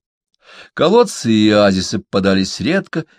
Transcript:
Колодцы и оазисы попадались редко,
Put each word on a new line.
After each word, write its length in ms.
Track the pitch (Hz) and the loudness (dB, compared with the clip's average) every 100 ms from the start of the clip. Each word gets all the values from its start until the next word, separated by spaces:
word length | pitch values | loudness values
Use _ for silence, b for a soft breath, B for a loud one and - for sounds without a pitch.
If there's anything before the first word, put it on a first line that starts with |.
| _ _ _ _ B B B | _ _ _ _ B B B
Колодцы 560 | - 156 233 240 - 117 | -2 2 2 2 -2 0
и 200 | 110 107 | 2 4
оазисы 480 | 104 101 95 - 107 | 4 2 0 -4 -8
попадались 640 | - 101 98 95 95 - | -6 -2 0 0 -2 -6
редко, 440 | 104 190 - 165 - | -4 -4 -4 -10 -10